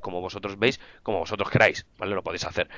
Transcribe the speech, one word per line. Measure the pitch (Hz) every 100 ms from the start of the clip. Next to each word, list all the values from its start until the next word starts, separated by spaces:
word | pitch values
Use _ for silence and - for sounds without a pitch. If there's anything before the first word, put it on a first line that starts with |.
como | - 90
vosotros | 92 98 101 101
veis, | 117 - - -
como | - 95
vosotros | 85 101 98
queráis, | - 107 - - _
¿vale? | 92 98
Lo |
podéis | 82 87
hacer. | 90 87 90